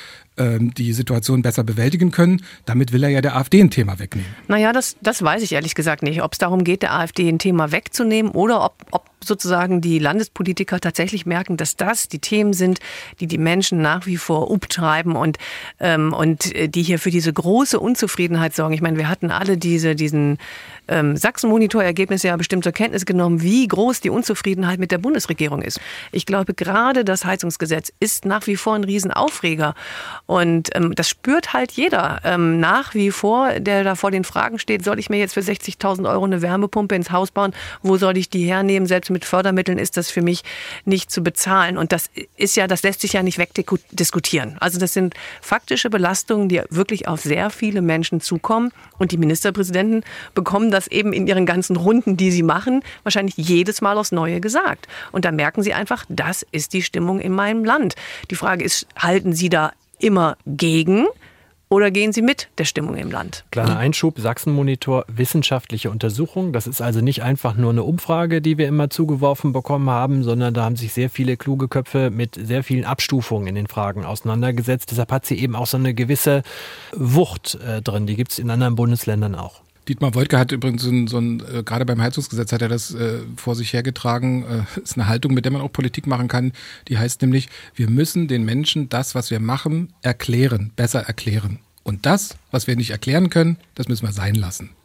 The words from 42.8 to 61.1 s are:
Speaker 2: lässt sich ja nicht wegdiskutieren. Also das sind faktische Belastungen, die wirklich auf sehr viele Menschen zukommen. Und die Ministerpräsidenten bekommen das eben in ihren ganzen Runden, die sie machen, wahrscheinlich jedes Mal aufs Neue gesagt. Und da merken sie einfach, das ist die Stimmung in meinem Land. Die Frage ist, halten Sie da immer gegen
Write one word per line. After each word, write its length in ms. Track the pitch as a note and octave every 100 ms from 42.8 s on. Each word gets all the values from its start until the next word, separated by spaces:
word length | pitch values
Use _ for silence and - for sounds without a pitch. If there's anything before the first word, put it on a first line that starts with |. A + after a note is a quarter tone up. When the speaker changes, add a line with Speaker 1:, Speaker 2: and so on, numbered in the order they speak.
Speaker 2:
lässt 160 | G3 F#3+
sich 120 | G3+
ja 100 | G3+
nicht 140 | F#3 F3+
wegdiskutieren. 1200 | F3 - F3 F#3 - - F3 F3+ - D#3 A#2 D3
Also 200 | F3+ F3
das 140 | F3+
sind 220 | - F#3 - - -
faktische 480 | - A3 - B3+ B3
Belastungen, 600 | G#3 F3 F#3+ - A3 G3
die 120 | F3 -
wirklich 380 | D#3+ G3 A3 -
auf 140 | D#3
sehr 280 | D3 D3 G#3
viele 320 | - G#3+ G3+
Menschen 380 | E3+ D#3+ E3 E3
zukommen. 520 | - E3+ - A3+ A#3+ - - -
Und 160 | F#3+
die 40 | E3+
Ministerpräsidenten 840 | D#3 E3 G#3 F#3+ F#3 F3+ G#3 A3+ - - - -
bekommen 360 | F3 G3+ A3+
das 160 | G3 -
eben 260 | - G#3
in 120 | - F#3+
ihren 200 | F#3 F3+
ganzen 320 | F3 F#3 F3+
Runden, 400 | F3 A#3 A3+ F#3
die 140 | F#3
sie 120 | F3
machen, 400 | E3 D#3+ A3+ B3+ - -
wahrscheinlich 340 | - G3+ G3 F#3
jedes 420 | D#3+ F3 F3+ G#3
Mal 180 | G3+ G#3
aufs 140 | G#3
Neue 300 | F3 E3 F3
gesagt. 480 | G3+ C4 F#4+ - - - -
Und 100 | F#3+
da 80 | F3+
merken 320 | D#3 D3 -
sie 100 | G3+
einfach, 320 | - G#3 B3 -
das 360 | - D3 F#3 -
ist 220 | D#3 D3
die 100 | F#3+
Stimmung 380 | F3 F3+ F3 F#3+
in 100 | F#3
meinem 320 | F#3+ G3+ A3+
Land. 320 | A3 C#4+ G#3+ - - - -
Die 60 | F3+
Frage 300 | - F#3 -
ist, 220 | - - -
halten 340 | E3+ F#3 F#3+
Sie 160 | E3 F3
da 240 | E3+ D3+ - _ _
immer 380 | A3+ F#3+ E3 - -
gegen 600 | C#3+ E3+ D#3+ D#3+ G3 E4+